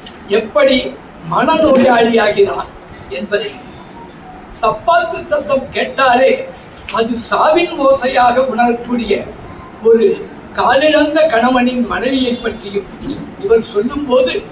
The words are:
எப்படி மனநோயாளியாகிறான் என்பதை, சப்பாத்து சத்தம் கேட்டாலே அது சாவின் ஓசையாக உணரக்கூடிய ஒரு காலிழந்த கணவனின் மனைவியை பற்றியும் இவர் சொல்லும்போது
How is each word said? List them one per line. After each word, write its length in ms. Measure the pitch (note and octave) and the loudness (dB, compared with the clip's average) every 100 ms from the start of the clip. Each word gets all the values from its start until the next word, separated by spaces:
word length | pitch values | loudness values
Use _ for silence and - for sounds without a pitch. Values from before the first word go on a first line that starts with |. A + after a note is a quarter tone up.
| - - - | -18 -16 -2
எப்படி 480 | G#3 A3+ D4 C4+ B3+ - - - - D#3+ | -2 0 2 4 4 -2 -8 -16 -16 -4
மனநோயாளியாகிறான் 1400 | F3 C4 D#4+ D#4 C4 B3+ A#3 A#3 A3+ G#3 G3+ G3 - - - - - - | 0 2 2 4 4 4 4 4 4 2 2 2 0 -8 -14 -20 -20 -14
என்பதை, 400 | - G#3 - - - - - - - - - - - - | -10 -4 -4 -4 -10 -16 -18 -20 -20 -20 -20 -20 -20 -16
சப்பாத்து 640 | - - - - E4+ E4 F4 | -2 -2 0 2 2 0 -4
சத்தம் 420 | - D4 - C4+ B3 | -4 -4 0 -2 -2
கேட்டாலே 600 | G#3 B3+ B3+ C4 B3 C4 - - - - - - | -6 -4 0 2 4 4 2 -4 -14 -20 -18 -8
அது 200 | G3 A3+ B3 | -4 -2 -4
சாவின் 560 | - G3 C4 D#4+ F4 E4 | -4 0 2 2 0 0
ஓசையாக 580 | C4+ C4+ C4 B3+ B3 A#3+ | 2 2 2 2 4 4
உணரக்கூடிய 680 | C4 A3 A#3+ A#3 - A#3+ G3+ - - - - - - - | 0 2 2 0 -2 -4 -2 -2 -4 -14 -16 -18 -18 -4
ஒரு 240 | G#3+ A3+ G#3 - - - - | 2 4 4 0 -6 -16 -12
காலிழந்த 640 | - G3 C4+ D4+ D4+ D4+ D#4 D#4 | -4 0 2 4 4 2 2 2
கணவனின் 580 | A3+ A#3+ B3+ B3 B3 A3+ | 4 2 2 2 0 -2
மனைவியை 460 | F3+ B3 C4+ B3+ A#3+ | -2 -2 0 0 -2
பற்றியும் 520 | A#3 A3 G3+ G3 - - - D4 C#4+ - | -4 -8 -8 -8 -8 -10 -10 -10 -12 -8
இவர் 220 | G4+ A3+ | 0 2
சொல்லும்போது 680 | A3 G3+ A#3 C#4+ C#4+ B3+ C4 - - | 2 -2 -2 -4 0 2 2 -2 -8